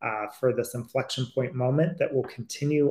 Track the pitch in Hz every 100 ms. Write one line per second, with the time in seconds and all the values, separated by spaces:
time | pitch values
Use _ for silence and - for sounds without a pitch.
0 | 120 107 104 - 127 117 117 120 117 135
1 | - - 120 - 123 127 131 143 165 -
2 | 139 135 131 - 110 - 143 147 143